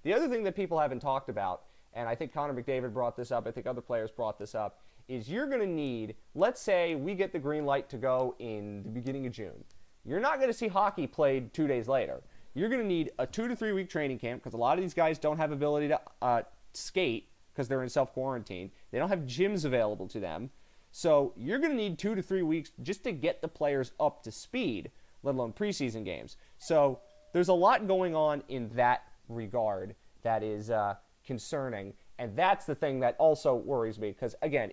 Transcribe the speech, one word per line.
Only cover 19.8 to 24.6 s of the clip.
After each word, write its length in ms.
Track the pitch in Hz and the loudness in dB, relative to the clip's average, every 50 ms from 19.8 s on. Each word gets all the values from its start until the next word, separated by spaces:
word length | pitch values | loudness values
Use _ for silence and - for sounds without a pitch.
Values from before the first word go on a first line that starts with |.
| 110 107 107 - 95 - | 2 2 0 -4 -6 -8
to 120 | - 110 | -8 -6
them. 300 | 95 85 78 90 120 135 - - - - - - - - | -6 -6 -6 -6 -8 -10 -14 -16 -20 -20 -20 -20 -20 -18
So 440 | - - - 165 151 143 139 120 - | -8 0 4 6 6 6 4 2 -2
you're 220 | 95 113 151 220 269 | -6 -4 -2 0 2
gonna 160 | 320 320 285 | 2 2 2
need 240 | 233 208 202 165 - | 2 0 -2 -2 -2
two 160 | - 208 226 | -2 -2 0
to 80 | 185 | -2
three 200 | 175 - 190 190 | -2 0 0 0
weeks 300 | 175 156 160 165 143 - - - | 2 2 0 0 -2 -6 -12 -10
just 240 | 120 160 208 - - | -6 -6 -6 -4 -4
to 80 | 254 | -4
get 300 | 180 131 147 160 - - | -4 -2 -2 -2 -2 -2
the 60 | - 160 | -4 -8
players 440 | - - 151 143 139 135 127 123 - - | -4 0 0 2 2 2 0 -2 -2 0
up 220 | 147 143 - - | 0 0 0 -2
to 100 | - 110 | -12 -12
speed, 580 | - - - - - 254 | -12 -12 -10 -6 -4 -2